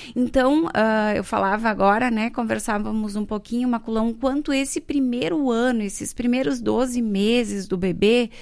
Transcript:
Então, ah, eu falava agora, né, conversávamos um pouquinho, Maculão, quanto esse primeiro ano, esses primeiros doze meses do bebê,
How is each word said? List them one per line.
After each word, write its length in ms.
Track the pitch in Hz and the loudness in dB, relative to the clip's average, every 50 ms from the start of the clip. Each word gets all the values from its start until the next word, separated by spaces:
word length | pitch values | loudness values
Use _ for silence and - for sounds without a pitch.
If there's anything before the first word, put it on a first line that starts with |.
| - - - | -14 -8 -2
Então, 520 | 240 247 240 - 262 254 262 294 311 330 - - | -2 0 2 2 2 4 4 4 2 2 0 0
ah, 400 | - 220 220 220 220 214 214 208 | 2 2 2 2 2 2 0 0
eu 100 | 214 196 | -2 -2
falava 460 | - - 214 196 190 202 214 226 226 | -2 -2 0 0 0 0 0 0 0
agora, 400 | 208 196 196 196 202 220 254 247 | 0 2 4 4 4 4 2 0
né, 220 | 233 214 220 233 | 0 0 -2 -2
conversávamos 840 | - - 233 220 226 214 - - 214 208 214 214 214 220 214 208 202 | -2 -4 -2 -2 -2 -4 -2 -4 -4 -4 -2 -2 -2 -4 -4 -4 -4
um 80 | 214 208 | -4 -4
pouquinho, 440 | 202 214 208 208 - 233 240 247 247 | -4 -4 -6 -6 -4 -4 -2 0 0
Maculão, 440 | 240 226 - - 220 220 220 233 226 | 0 -2 -2 -2 -2 0 0 0 -2
quanto 380 | 226 262 262 262 285 294 - | -2 -2 -2 -2 -2 -2 0
esse 300 | 277 269 269 269 - 330 | 0 0 0 -2 -4 -6
primeiro 680 | - - 294 285 262 254 240 247 254 - 339 311 285 254 | -6 -4 -2 0 0 0 0 -2 -2 0 0 0 0 2
ano, 320 | 233 226 240 254 247 226 208 | 2 2 2 2 0 0 -2
esses 280 | 196 - - 202 - | -4 -6 -8 -8 -8
primeiros 480 | - - 226 240 240 254 269 285 277 240 | -6 -2 0 0 0 2 0 0 -2 -2
doze 440 | 226 214 214 226 254 254 247 247 233 | 0 0 0 2 0 0 0 -2 -2
meses 640 | 214 202 190 202 214 240 247 233 202 202 202 185 - | 0 0 2 2 4 4 2 2 0 -2 -6 -4 -4
do 100 | 190 180 | -4 -2
bebê, 540 | 180 185 170 - 196 208 233 240 240 226 - - | 0 -2 0 2 4 4 6 4 2 0 -4 -12